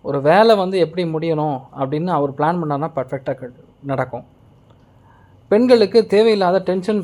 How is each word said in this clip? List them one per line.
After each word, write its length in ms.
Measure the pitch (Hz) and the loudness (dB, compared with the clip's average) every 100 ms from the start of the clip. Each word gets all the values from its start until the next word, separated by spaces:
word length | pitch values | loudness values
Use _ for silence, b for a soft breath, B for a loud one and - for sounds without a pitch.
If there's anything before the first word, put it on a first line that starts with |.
ஒரு 160 | - 139 143 | -6 -2 2
வேலை 260 | 185 226 208 | 4 4 4
வந்து 160 | 185 190 156 | 2 0 -2
எப்படி 180 | 180 | -2
முடியணும் 560 | 170 156 165 151 151 131 - - | -4 -4 -2 -2 -2 -6 -10 -8
அப்படின்னு 320 | 135 151 180 170 | -6 -4 -2 -2
அவர் 180 | 190 139 | -2 -2
பிளான் 200 | 151 175 | -2 -2
பண்ணாருன்னா 300 | 151 143 156 143 | -4 -4 -4 -6
பர்ஃபெக்டா 380 | 127 135 143 127 | -8 -8 -8 -10
க-, 140 | 123 - _ _ 139 | -12 -18 _ _ -8
நடக்கும். 340 | 135 127 123 - _ _ _ _ b b b b b b b - | -6 -6 -8 -16 _ _ _ _ b b b b b b b -2
பெண்களுக்கு 480 | 208 247 240 196 233 208 | 2 4 4 6 2 4
தேவையில்லாத 500 | 196 226 208 180 190 | 2 4 2 2 0
டென்ஷன், 400 | 185 185 185 214 | 0 -4 -2 -4